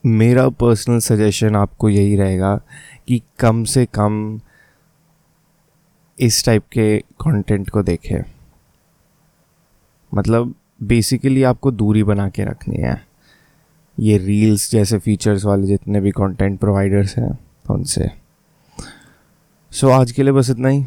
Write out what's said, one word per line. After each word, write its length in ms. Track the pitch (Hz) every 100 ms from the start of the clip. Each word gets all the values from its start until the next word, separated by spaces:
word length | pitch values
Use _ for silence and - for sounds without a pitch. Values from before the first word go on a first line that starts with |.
मेरा 440 | 127 110 113 123 131
पर्सनल 500 | - 120 110 - 120
सजेशन 580 | - 110 107 98 110 104
आपको 320 | 101 - 110
यही 280 | 101 101 101
रहेगा 400 | 95 92 95 101 _ - - - -
कि 140 | 123 _ -
कम 260 | 120 113
से 220 | 110 131 120
कम 540 | 104 104 107 107 107 - _ _ _ _ _ _ _ _ _ _ _ _ _ _ _ _ -
इस 260 | 123 -
टाइप 200 | - 110 -
के 260 | 117 107 107
कंटेंट 720 | - _ 160 107 - 104 98
को 120 | 107
देखें, 400 | 92 85 - 85 - - _ _ _ _ _ _ _ _ _ _ _ _ _ _ _ _ _
मतलब 420 | - 110 117 120 - _ _
basically 640 | 104 120 107 127 135 135
आपको 260 | 131 120 139
दूरी 320 | 107 104 107
बना 260 | 104 101 98
के 160 | -
रखनी 320 | 98 - - -
है 260 | - - _ _ _ _ _ _ _ _ _ -
ये 180 | 107 104
रील्स 520 | 92 104 110 104 -
जैसे 280 | 113 98 107
फीचर्स 460 | 110 104 110 101
वाले 220 | 98 101 98
जितने 340 | 101 - 104
भी 100 | 98
कंटेंट 480 | 95 98 90 98 98
प्रोवाइडर्स 560 | 104 98 98 101 95 -
हैं 200 | 117 - - _ -
उनसे। 380 | - - - - - _ _ _ _ _ - - - _ _ _ _ _ _ _
So 180 | - 135
आज 220 | 131 123
के 100 | 123
लिए 100 | 139
बस 180 | 135 123
इतना 180 | 120 131
ही। 140 | 139